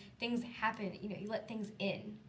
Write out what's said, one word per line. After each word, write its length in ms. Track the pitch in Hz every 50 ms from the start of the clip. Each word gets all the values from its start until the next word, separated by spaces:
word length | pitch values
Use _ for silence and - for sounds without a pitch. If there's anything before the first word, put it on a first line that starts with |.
| - - - -
things 240 | 233 240 240 233 -
happen, 540 | - - - 220 220 220 - 208 185 - -
you 80 | - 214
know, 60 | 185
you 120 | 151 190 214
let 180 | - 147 -
things 240 | - 226 220 202 - - -
in, 380 | 190 196 139 - 107 - 208 - -